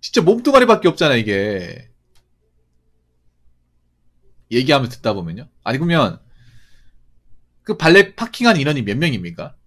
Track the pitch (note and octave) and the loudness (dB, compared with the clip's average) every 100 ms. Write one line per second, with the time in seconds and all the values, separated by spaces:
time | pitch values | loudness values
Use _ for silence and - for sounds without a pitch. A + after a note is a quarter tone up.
0 | - - E3 A3+ B3 C4+ A#3+ G#3 F3+ D#3+ | -2 0 2 2 4 4 6 4 2 0
1 | D#3+ B2 G#2+ G2 G2+ G2 F2 E2 - _ | 0 0 0 -2 -2 -4 -8 -16 -20 _
2 | _ _ _ _ _ _ _ _ _ _ | _ _ _ _ _ _ _ _ _ _
3 | _ _ _ _ _ _ _ _ _ _ | _ _ _ _ _ _ _ _ _ _
4 | _ _ _ _ _ A#2 C3 C#3+ B2 B2 | _ _ _ _ _ -4 2 0 0 -6
5 | A#2 G2+ E2+ F2+ C3 _ - B2+ E3+ E3+ | -6 -6 -8 -12 -16 _ -8 -6 -2 0
6 | A#2 E2 _ - - - _ - - _ | 0 -4 _ -20 -20 -20 _ -20 -20 _
7 | _ _ _ - _ _ - G3+ D#3+ F#3 | _ _ _ -20 _ _ -10 -2 4 6
8 | G3 - A3+ - A#3+ G3 C#3 D3 G2+ A2 | 4 -2 -12 -2 0 2 0 -2 -4 -2
9 | E3 A#2 F2 E2 E2+ - | -2 -4 -8 -12 -16 -16